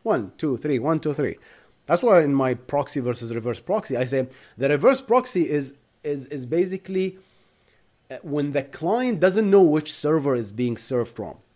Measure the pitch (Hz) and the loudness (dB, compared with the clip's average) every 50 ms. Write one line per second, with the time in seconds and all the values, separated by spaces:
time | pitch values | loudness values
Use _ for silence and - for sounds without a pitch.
0 | - 226 202 139 104 92 - - - 151 131 113 - 151 143 123 117 151 160 156 | -2 0 0 0 -2 -4 -6 -4 -2 -2 -2 -2 -2 -2 -2 0 0 0 0 0
1 | - 151 143 143 143 104 - - - - - - _ _ _ _ _ - 156 175 | -2 -2 -2 -2 -2 -4 -4 -8 -14 -20 -20 -20 _ _ _ _ _ 0 0 2
2 | - 240 208 175 156 143 139 139 135 131 127 123 127 - - 143 139 - - 143 | 4 6 6 6 6 4 2 2 2 0 0 -2 -4 -4 -4 -4 -2 -2 -4 -4
3 | 123 123 120 117 117 113 113 117 117 123 113 - - - 190 214 - - 135 120 | -4 -4 -4 -4 -6 -6 -6 -4 -4 -4 -6 -6 -4 -4 -4 -4 -4 -4 -4 -4
4 | 131 120 127 135 127 127 - - - - _ - 127 139 147 139 151 247 277 269 | -2 -2 -2 -2 -2 -4 -8 -18 -20 -20 _ -4 0 0 2 4 4 4 4 2
5 | - - 226 254 - - - 185 165 131 147 147 135 131 - _ _ _ _ _ | 2 0 2 2 2 0 0 -2 0 0 0 -2 -4 -6 -10 _ _ _ _ _
6 | - 151 147 139 127 - 151 139 127 120 147 170 175 180 185 185 - - 190 190 | -8 -8 -6 -6 -8 -8 -10 -8 -6 -2 0 0 0 0 -4 -8 -8 -4 -4 -2
7 | 190 185 185 - - _ _ _ _ _ _ _ _ _ _ _ _ _ _ _ | -2 -2 -4 -10 -18 _ _ _ _ _ _ _ _ _ _ _ _ _ _ _
8 | _ - 131 123 - 170 143 147 143 147 135 135 131 - - - 156 170 208 247 | _ -16 -16 -14 -10 -6 -4 -4 -2 -2 -2 -4 -4 -4 -8 -6 -2 -2 0 0
9 | 254 254 226 160 156 190 180 208 220 196 196 196 185 160 147 156 151 - - - | 0 0 0 2 2 2 4 2 4 6 6 8 8 8 6 2 0 -4 -6 -4
10 | - 147 160 165 135 143 131 120 113 101 101 110 123 120 117 110 - - 135 123 | 0 0 2 2 2 2 0 0 -2 -4 -4 -2 -2 -2 -2 -4 -4 -2 -2 -2
11 | 117 117 - - 101 82 - - _ _ _ | -2 -2 -6 -10 -10 -10 -12 -14 _ _ _